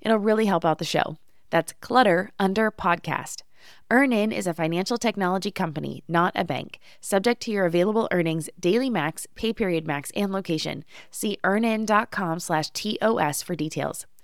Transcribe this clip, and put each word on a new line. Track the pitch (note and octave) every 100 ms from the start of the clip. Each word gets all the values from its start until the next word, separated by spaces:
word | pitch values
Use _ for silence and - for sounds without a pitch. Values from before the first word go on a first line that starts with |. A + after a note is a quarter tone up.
It'll | A3 A3
really | G#3 G#3+ G#3+
help | F3 E3
out | D#3
the |
show. | D#3+ D#3 - D#3 - - -
That's | E3 - -
clutter | - B3 A3 E3+ G3 -
under | F#3+ G3 A3
podcast. | - F3+ E3+ - C#3 - - - - - - -
EarnIn | A#3+ C#4 A3+ G#3+
is | A3 F#3+
a |
financial | E3+ D#3+ E3+ F#3+ A#3+
technology | A#3 G3+ F3+ F#3+ G#3
company, | - F3+ D3+ C#3+ C#3 -
not | E3+ F3 -
a |
bank. | F3 C3 - - - -
Subject | - G3 A#3+ A#3+
to | -
your | G3+ F3+
available | E3+ F#3+ A3 -
earnings, | F3+ E3 D#3+ D3+ -
daily | F3 A3+ C4
max, | G3+ D3+ - - -
pay | A3
period | A3+ G3 E3 D#3
max, | C#3+ - -
and | G3+
location. | F#3+ F#3 D#3+ D#3 D3+ - - -
See | - G#3+ - F#3
earnin | G#3 A#3 A3 G#3+
dot | G#3 A#3
com | - F3 E3
slash | - D#3 D3+
T | - G#3 -
O | A3 A3+
S | D3 C#3+
for | - E3+
details. | D#3 D#3 C#3+ - - -